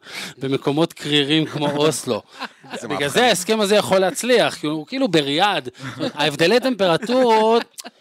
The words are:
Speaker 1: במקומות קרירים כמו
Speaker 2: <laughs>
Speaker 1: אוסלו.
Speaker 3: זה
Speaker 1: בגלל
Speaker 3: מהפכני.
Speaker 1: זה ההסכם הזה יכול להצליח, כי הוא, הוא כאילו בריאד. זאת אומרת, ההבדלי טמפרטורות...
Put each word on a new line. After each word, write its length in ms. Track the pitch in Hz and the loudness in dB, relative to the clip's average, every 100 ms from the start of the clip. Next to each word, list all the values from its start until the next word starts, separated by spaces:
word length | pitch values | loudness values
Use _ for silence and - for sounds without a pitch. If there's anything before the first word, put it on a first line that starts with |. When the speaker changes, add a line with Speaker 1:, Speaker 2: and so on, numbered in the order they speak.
| - - - - | -8 -14 -14 -8
Speaker 1:
במקומות 540 | 135 135 147 143 165 | -4 -2 0 0 -2
קרירים 540 | - 151 147 139 156 147 | -4 -2 0 2 0 0
כמו 200 | 147 147 | -2 -2
Speaker 2:
<laughs> 80 | 143 156 | 0 0
Speaker 1:
אוסלו. 360 | 135 127 104 - - 247 _ - 170 | 0 -4 -4 -6 -14 -14 _ -16 -12
Speaker 3:
זה 80 | 107 | -8
Speaker 1:
בגלל 0 | |
Speaker 3:
מהפכני. 200 | - 143 | -4 -2
Speaker 1:
זה 180 | 208 247 | 2 2
ההסכם 340 | 180 - 220 | 2 0 0
הזה 160 | 196 208 | 2 2
יכול 220 | - 190 | 2 2
להצליח, 560 | 185 147 240 233 139 | 2 -2 2 2 2
כי 120 | - 151 | -2 -6
הוא, 80 | 156 | -6
הוא 100 | 151 | -6
כאילו 220 | 262 254 | -2 2
בריאד. 600 | 165 139 147 202 170 127 - | 2 2 2 0 0 -8 -12
זאת 200 | 135 - | -12 -8
אומרת, 140 | 139 | -6
ההבדלי 460 | 147 151 147 170 240 | -2 -2 2 2 2
טמפרטורות... 1000 | 262 208 185 160 226 254 240 220 220 233 - - - - | 0 0 2 0 0 2 4 4 4 2 -2 -12 -20 -20